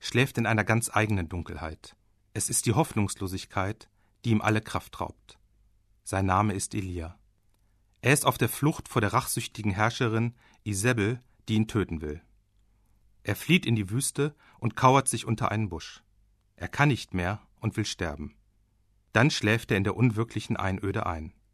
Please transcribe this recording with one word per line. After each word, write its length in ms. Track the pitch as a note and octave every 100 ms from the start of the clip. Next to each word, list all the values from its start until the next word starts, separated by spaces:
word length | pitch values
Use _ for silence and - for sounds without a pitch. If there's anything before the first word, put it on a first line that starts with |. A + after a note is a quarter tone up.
schläft 360 | - A#2+ C3 -
in 80 | A2
einer 200 | G#2+ G#2
ganz 240 | A2+ -
eigenen 360 | G#2+ G#2+ G2+ E2
Dunkelheit. 640 | F2+ D#2 D#2+ D#2+ D#2+ - - _ _ _
Es 160 | G#2+ -
ist 160 | B2 B2
die 80 |
Hoffnungslosigkeit, 1160 | A#2 D#3+ A2 G2 - F#2+ F#2+ - G2 G2 - - _ _ _ A#2
die 60 |
ihm 100 | G#2+
alle 180 | G#2+ G#2+
Kraft 400 | - F#2 - -
raubt. 400 | E2 - - - _ _ _ _ _ _
Sein 220 | - F#2+ G2
Name 280 | F#2 G#2+
ist 220 | F#2+ - G#2+
Elia. 420 | F#2 F2 E2+ - _ _ _ _ _ _ _ _
Er 100 | B2
ist 120 | D3 C3+
auf 140 | -
der 100 | A#2+
Flucht 400 | - D3 - -
vor 100 | A#2+
der 140 | G2+
rachsüchtigen 580 | A#2 - B2 - - G#2
Herrscherin 640 | F#2+ A2+ - A#2+ A2 A#2+ - _ _
Isabel, 600 | G#2 F#2+ A#2+ A#2+ G2+ B2 - _ -
die 80 | A2
ihn 120 | A2
töten 340 | G#2+ F#2 D#2+
will. 200 | D2+ D2+ - _ _ _ _ _ _ _ _ _
Er 120 | - -
flieht 300 | - F3+ -
in 100 | A2+
die 140 | F#2
Wüste 460 | A#2+ - - D3+ - _ _
und 160 | A2+ -
kauert 320 | C3 C3+ C3
sich 180 | A2+ -
unter 240 | A2 A#2
einen 200 | G#2+ G#2
Busch. 340 | D#2+ - - _ _ _ _ _ -
Er 120 | F2+
kann 220 | - D3
nicht 260 | A2+ - F#2
mehr 260 | F2+ G#2+ - _
und 180 | A2 A2
will 80 | G#2
sterben. 500 | - E2+ D2 D2 - _ _ _ _ _ _ _
Dann 200 | A2 D3
schläft 400 | - G#2 A#2 -
er 60 | G2+
in 60 |
der 120 | G2 G2+
unwirklichen 640 | B2 G#2 A2+ G#2+ - -
Einöde 500 | F#2+ F#2+ G2 G#2+ -
ein. 260 | D#2+ D#2+ - _